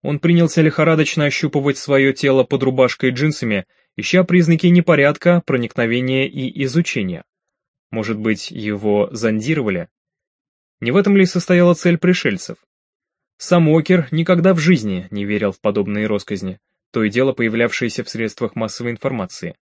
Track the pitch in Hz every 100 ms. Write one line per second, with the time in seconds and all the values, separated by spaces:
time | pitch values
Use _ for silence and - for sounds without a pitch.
0 | 135 147 170 170 165 - 156 - 156 160
1 | 151 - 147 - 151 147 139 139 - 139
2 | 135 131 139 135 123 139 131 131 127 -
3 | 131 123 151 147 120 101 90 _ _ -
4 | 107 180 180 180 165 165 180 175 175 151
5 | 139 151 175 175 - 135 117 - 117 120
6 | 127 131 135 139 127 - 135 139 170 -
7 | 95 85 - _ _ _ _ _ _ 110
8 | 107 107 110 104 - - 107 104 107 104
9 | 104 113 113 107 113 160 110 90 85 _
10 | _ _ _ _ _ _ _ _ 113 165
11 | 202 196 185 175 - 180 175 170 175 170
12 | 185 180 - 185 - - _ _ _ _
13 | _ _ _ _ - 175 160 160 156 180
14 | 156 160 165 180 185 175 156 170 107 92
15 | 90 104 101 104 101 92 107 104 101 104
16 | 107 104 - 98 95 95 _ _ _ 117
17 | 110 107 135 127 113 113 117 - 120 -
18 | 113 113 113 - 113 - 110 - 120 117
19 | 139 127 92 - 87 -